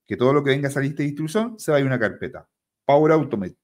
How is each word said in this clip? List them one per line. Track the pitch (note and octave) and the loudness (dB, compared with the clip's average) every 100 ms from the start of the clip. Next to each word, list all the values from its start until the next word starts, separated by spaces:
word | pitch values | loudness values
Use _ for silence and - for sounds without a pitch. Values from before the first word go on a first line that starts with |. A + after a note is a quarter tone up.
| - | -10
que | G2+ | 0
todo | B2+ | 2
lo | D3 | 4
que | C#3+ | 2
venga | C#3 C#3 | 0 -2
a | |
esa | C#3 | -4
lista | C3+ D3 | -4 -4
de | D3 | -6
distribución | C#3+ D#3+ G#3+ A3+ A3 | -4 -4 -2 -4 -6
se | - | -2
vaya | C#3+ | 0
a | C3+ | 0
una | B2 | 0
carpeta. | G#2 F2 F2 - - _ _ _ - | -2 -4 -10 -12 -20 _ _ _ 2
Power | C#3+ D#3 | 4 6
Automate. | D#3+ C#3 G#2 F2 - | 4 2 -4 -6 -4